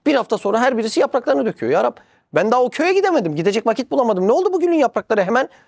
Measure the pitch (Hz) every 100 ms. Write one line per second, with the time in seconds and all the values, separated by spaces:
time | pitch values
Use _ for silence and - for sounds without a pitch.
0 | 285 277 208 220 202 220 254 233 220 320
1 | 277 254 294 277 226 - 113 160 233 -
2 | _ _ _ 147 208 247 247 - 349 392
3 | 392 320 170 151 170 208 226 220 247 277
4 | 233 190 190 294 381 359 339 330 240 220
5 | - 208 185 233 302 -